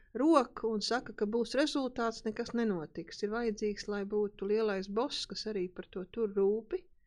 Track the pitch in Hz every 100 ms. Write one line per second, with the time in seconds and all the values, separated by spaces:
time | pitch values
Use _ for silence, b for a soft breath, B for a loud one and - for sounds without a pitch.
0 | B 226 294 311 240 - 226 220 208 240
1 | 254 214 208 233 226 254 302 294 254 254
2 | 226 226 220 214 233 233 226 180 151 -
3 | 165 - 208 220 240 214 214 202 - 208
4 | 202 208 208 - 202 214 220 190 190 202
5 | 277 - - 196 220 208 180 - - 190
6 | 185 - 214 202 196 214 220 370 - _